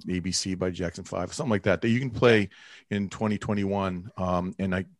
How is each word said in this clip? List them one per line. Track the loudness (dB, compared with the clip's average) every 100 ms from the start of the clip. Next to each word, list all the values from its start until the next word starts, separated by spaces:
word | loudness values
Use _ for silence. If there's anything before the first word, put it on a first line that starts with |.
| -2
A | -2
B | -2
C | -2 -2 -2
by | -2
Jackson | -2 -6 -6
Five, | -6 -6 -4
something | -4 0
like | 2
that, | 2 2
that | 2
you | 2
can | 0
play | 4 6 6 4 -6 -20 -16 -4
in | -2 -2
twenty | -2 -2 -2
twenty-one. | -2 -2 0 0 -2 -4 -8 -4
Um, | 0 0 -2 -2
and | -2
I | 0 -4 -8